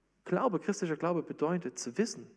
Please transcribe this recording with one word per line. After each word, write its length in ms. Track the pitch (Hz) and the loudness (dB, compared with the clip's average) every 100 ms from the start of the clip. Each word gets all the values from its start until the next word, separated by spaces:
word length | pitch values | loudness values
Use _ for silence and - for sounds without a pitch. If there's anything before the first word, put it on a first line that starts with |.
| _ _ | _ _
Glaube, 360 | - 180 254 170 | 0 2 4 2
christlicher 360 | - 196 175 151 | 0 0 0 0
Glaube 280 | 165 175 | 2 0
bedeutet 540 | 139 143 151 180 131 - | -2 0 2 2 -2 -6
zu 200 | - 120 | -6 0
wissen, 280 | 226 - 117 | 0 -2 -14